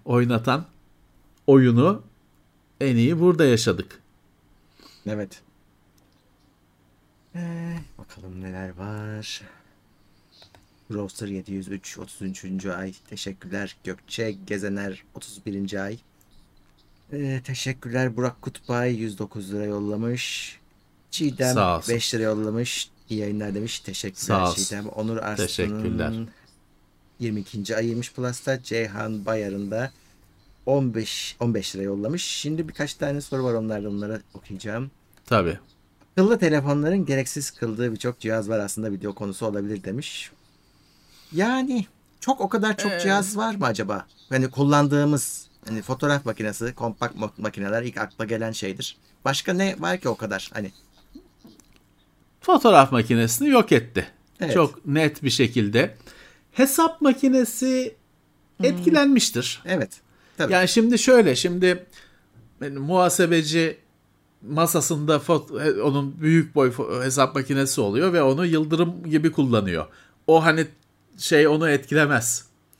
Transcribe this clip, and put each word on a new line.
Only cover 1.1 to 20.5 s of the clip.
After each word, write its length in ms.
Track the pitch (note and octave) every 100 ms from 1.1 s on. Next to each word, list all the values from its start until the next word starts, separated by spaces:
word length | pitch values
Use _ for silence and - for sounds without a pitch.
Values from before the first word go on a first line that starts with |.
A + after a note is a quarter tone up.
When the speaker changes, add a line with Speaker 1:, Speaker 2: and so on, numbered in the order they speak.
| _ _ _ -
Speaker 1:
oyunu 560 | C3+ B2+ A#2 D3+ G#3+ - _ _ _ _ _ _ _
en 140 | C#3 A#2+
iyi 240 | A#2+ E3
burada 260 | F3 E3 D3+
yaşadık. 540 | A2+ A#2 F2 - - _ _ _ _ _ _ _ _ - - G2+
Speaker 2:
Evet. 360 | G#2+ G2 - _ _ _ _ _ _ _ _ _ _ _ _ _ _ _ _ _ _ _ F3
Ee, 400 | E3+ E3+ E3+ E3+ D#3 -
bakalım 440 | G2 - F#2 F#2
neler 360 | F#2 F#2 F#2+ F2
var. 640 | G2+ G#2+ G#2+ G#2+ G#2+ - G2+ _ _ _ _ _ _ _ _ _ - _ _ _ _
Roaster 340 | G#2 G2+ - G#2
yedi 260 | G2 F#2
yüz 140 | F#2+ F#2+
üç, 300 | G2 - -
otuz 240 | F#2 -
üçüncü 500 | G2 F#2+ F#2+ F#2+ G2
ay. 220 | F2 F#2+ F#2+ _
Teşekkürler. 640 | G#2 - F#2+ F2+ G2 G2+ -
Gökçe 480 | - F#2 _ - A2+
Gezener, 720 | G2 F#2+ G#2 G2+ G2 G2+ F#2+ _ -
otuz 260 | - - G#2+
birinci 340 | G2 G2 G2
ay. 180 | G2 A#2 _ _ _ - _ _ _ _ _ _ _
Ee, 280 | C#3+ C#3 C3
teşekkürler. 720 | B2+ C3 C3 C3 B2 B2 B2+ A2+
Burak 240 | B2 A#2+
Kutbay 540 | - - - A#2+ B2 A#2
yüz 240 | A2 G2
dokuz 340 | G#2 G#2+ F#2+
lira 120 | G#2 G#2
yollamış. 920 | G#2 G#2 G#2+ A#2 B2 - - -